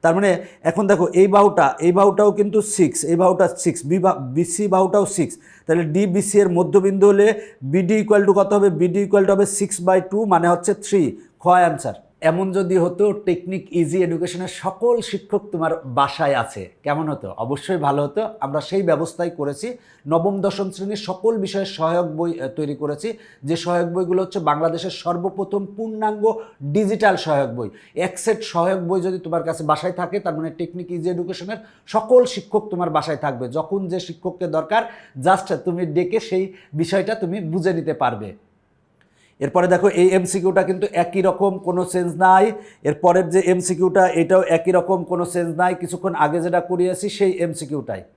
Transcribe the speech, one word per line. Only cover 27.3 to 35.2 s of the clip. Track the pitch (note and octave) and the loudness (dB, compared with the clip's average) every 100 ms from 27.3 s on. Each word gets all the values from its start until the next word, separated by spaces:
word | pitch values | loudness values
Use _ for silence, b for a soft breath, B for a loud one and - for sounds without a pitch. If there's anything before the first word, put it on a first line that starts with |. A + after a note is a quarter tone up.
| D3 C3 | 0 0
বই। | A#2+ A2 B B - | -4 -10 B B -6
এক | D3 - | -6 -4
সেট | - A3 | -2 -2
সহায়ক | A3 F3 E3+ F#3+ | -2 -2 0 -2
বই | E3+ F#3+ | -2 -2
যদি | F3+ F#3 | -2 -6
তোমার | F3 E3 | -4 -4
কাছে | E3 D#3+ | -4 -6
বাসায় | D#3 D3+ F3+ | 0 0 0
থাকে, | F3+ F3 G3 | -6 -6 -4
তার | F#3 D#3 | -4 -6
মানে | D#3+ | -8
টেকনিক | D#3+ E3+ F3 F3 | -8 -10 -10 -10
ইজি | F3 D#3+ | -6 -4
এডুকেশনের | F3+ F3 F3+ F3+ A3 b b _ | -4 -6 -8 -10 -12 b b _
সকল | G#3+ A3 B3 B3 | -4 4 4 4
শিক্ষক | - G3 G#3+ G#3 | -2 -2 -2 -2
তোমার | F3+ F3 | -4 0
বাসায় | D3+ D3 D3 | -2 -2 -4
থাকবে। | D3 B2 B2 | -4 -6 -6
যখন | C#3 D#3 G3 F#3 | -6 -4 -6 -4
যে | F3+ | -6
শিক্ষককে | F3 E3 F3+ F3 F3 | -8 -10 -10 -6 -4
দরকার, | D#3 D#3 A3 A3+ B B C3+ | -4 0 -2 -2 B B -4